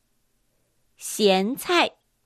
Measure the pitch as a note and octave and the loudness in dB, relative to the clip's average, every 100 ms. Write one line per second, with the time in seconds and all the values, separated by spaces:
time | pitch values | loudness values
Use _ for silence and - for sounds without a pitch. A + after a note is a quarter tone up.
0 | _ _ _ _ _ _ _ _ _ _ | _ _ _ _ _ _ _ _ _ _
1 | - - G#3 F#3+ G3 C#4 - F4 C#4 - | -12 0 2 2 0 -6 -2 0 0 -4
2 | _ _ | _ _